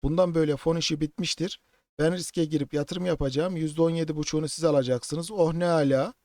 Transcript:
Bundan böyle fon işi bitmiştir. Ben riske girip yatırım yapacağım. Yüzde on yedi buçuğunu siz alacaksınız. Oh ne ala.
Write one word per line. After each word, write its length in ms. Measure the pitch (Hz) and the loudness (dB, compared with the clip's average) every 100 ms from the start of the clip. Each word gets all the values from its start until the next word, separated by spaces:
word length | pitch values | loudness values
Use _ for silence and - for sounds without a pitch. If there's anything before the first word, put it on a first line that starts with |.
Bundan 320 | 139 165 180 | -2 0 2
böyle 220 | 165 156 143 | 2 2 0
fon 200 | - 165 | 0 -2
işi 240 | 156 156 | -2 -2
bitmiştir. 600 | 151 - 170 - 170 - _ _ _ _ | -4 -4 -6 -4 -6 -8 _ _ _ _
Ben 140 | 151 | 0
riske 320 | 180 165 - | 0 -4 -2
girip 300 | 160 151 139 | 0 0 -2
yatırım 320 | 147 - 180 180 | -4 -4 -4 -2
yapacağım. 500 | 165 139 131 170 180 | 0 0 0 -2 -2
Yüzde 260 | 160 151 | -4 2
on 80 | 165 | 2
yedi 260 | 165 160 151 | 2 -2 -4
buçuğunu 320 | 151 156 156 | -2 -2 -2
siz 160 | - | 0
alacaksınız. 640 | 160 147 123 123 - 151 170 | 2 4 2 -2 -2 -8 -6
Oh 220 | 208 165 | 0 2
ne 140 | 165 175 | 2 2
ala. 480 | 165 143 135 160 - | 4 4 2 0 -6